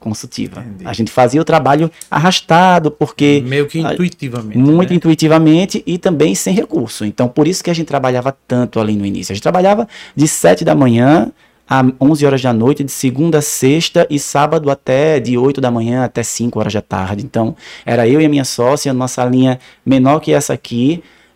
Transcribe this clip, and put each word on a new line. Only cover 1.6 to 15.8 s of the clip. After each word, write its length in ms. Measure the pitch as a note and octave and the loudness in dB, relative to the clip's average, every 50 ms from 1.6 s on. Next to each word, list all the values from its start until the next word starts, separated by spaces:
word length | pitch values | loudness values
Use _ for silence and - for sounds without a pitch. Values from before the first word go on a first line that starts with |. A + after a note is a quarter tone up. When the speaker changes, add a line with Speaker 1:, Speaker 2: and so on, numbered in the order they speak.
| C3+ C3 C#3+ D3 E3 D#3+ - - - - | 2 2 2 2 0 -2 -4 -10 -12 -6
Speaker 1:
arrastado, 800 | - D3+ D3+ F#3 F3+ - - - D#3+ E3+ F#3 F#3 F3+ E3+ D#3 D3 | -4 0 0 0 0 0 0 2 2 4 4 4 4 2 2 -2
porque 520 | - - D3+ - - - C#3+ D3 C#3+ C#3+ B2 | -2 -2 -6 -6 -2 0 2 2 2 2 0
Speaker 2:
Meio 200 | B2+ C3+ C#3+ D3 | -2 -2 -2 -2
que 180 | C#3+ - E3 D#3+ | -2 -4 -6 -4
Speaker 1:
a 80 | C#3+ D3+ | -4 -2
Speaker 2:
intuitivamente, 680 | D#3+ F3+ F3 - _ D3 C3 A#2 B2 A2 G#2+ G2+ A#2+ | -2 -4 -4 -4 _ -10 -8 -8 -8 -10 -4 0 2
Speaker 1:
muito 320 | C3 C#3+ D#3 E3+ F#3 F3+ | 4 4 4 4 2 2
Speaker 2:
né? 60 | F3+ | 0
Speaker 1:
intuitivamente 840 | E3 - E3+ D#3+ - E3 D3+ D#3 D#3+ D#3+ D#3 D#3 E3+ G3 G3 - - - | 0 2 2 2 2 2 2 4 4 6 4 4 4 2 0 -4 -8 -6
e 120 | - E3+ F#3 | -6 -6 -4
também 360 | - G3 F3 C3+ D3+ F3 G3 | -2 -2 0 2 2 0 0
sem 200 | - - F#3 F#3 | -2 -2 -2 -2
recurso. 500 | G#3+ D4+ - - - A#2 G#2+ - - A2 | -2 -2 -2 -4 -4 -4 -6 -6 -6 -8
Então, 240 | G#2 G2+ - B2 A#2+ | -6 -2 -2 -2 -2
por 180 | - D3+ D3 | 0 0 0
isso 160 | D#3 D3+ - - | 0 0 -2 -4
que 80 | F3+ | -4
a 40 | E3+ | -4
gente 120 | D#3+ D#3+ | -4 -4
trabalhava 500 | - C#3+ C3 B2+ C3 B2+ B2 B2 C3+ C3+ - _ _ | -4 -4 -2 -2 0 -2 -2 -2 -4 -6 -6 _ _
tanto 320 | B2+ B2 B2 A2+ - A2+ | -2 -2 -2 -2 -2 -2
ali 160 | A2 G#2+ G#2+ | -2 0 -2
no 80 | G#2 G2+ | -2 -2
início. 260 | G2 G2 - - - G2+ | -4 -6 -6 -8 -8 -10
A 20 | |
gente 80 | G#2 - | -4 -2
trabalhava 440 | E3+ F3+ F#3 F3+ G3 G#3 G#3+ A3+ - - - - - _ | -2 0 2 2 2 2 0 -2 -6 -10 -18 -20 -12 _
de 100 | C#3 D3 | 0 0
sete 380 | D#3 - - - E3 F#3 F3+ E3+ | 0 0 2 2 2 2 2 2
da 100 | E3 D#3 | 0 2
manhã 560 | D3+ C#3 B2+ A#2 A#2 B2 C3+ D3+ E3+ - - - _ _ _ _ _ _ _ | 2 4 4 4 4 4 4 4 2 2 -2 -6 _ _ _ _ _ _ _
a 160 | C3+ C3 C3 B2+ C3 - | 0 2 2 2 0 2
onze 260 | C3+ C#3+ D#3+ C#3+ D3 | 2 2 2 2 2
horas 160 | C#3 C3+ C3+ B2+ | 2 2 2 0
da 100 | B2+ A#2 | 0 0
noite, 300 | A2 A2+ C3 D3 - C#3+ | 2 2 2 0 0 -4
de 60 | C3 - | -6 -6
segunda 460 | - - C3 A#2+ C3 E3 E3+ D#3 D3+ | -4 -4 -4 -2 0 0 0 0 0
a 40 | D3 | -2
sexta, 640 | - - - - C3+ D3 E3 E3 - - F3 E3+ - | -2 -4 0 2 2 2 2 0 0 0 0 0 2
e 80 | D3 C#3+ | 0 -4
sábado 520 | - - - C#3+ D3 D#3 D#3+ D#3+ D3+ C#3 | -6 -2 -2 0 0 2 0 0 0 -2
até 480 | C#3 - _ - C3 C3+ D3 D#3+ D#3 C#3 | -2 -2 _ -2 0 0 2 2 0 0
de 160 | A2+ B2 B2+ A#2+ | 0 0 0 2
oito 220 | B2+ C#3 C#3 C3+ | 2 0 0 0
da 100 | C3+ B2 | -2 -2
manhã 340 | A#2+ A#2 | -2 -2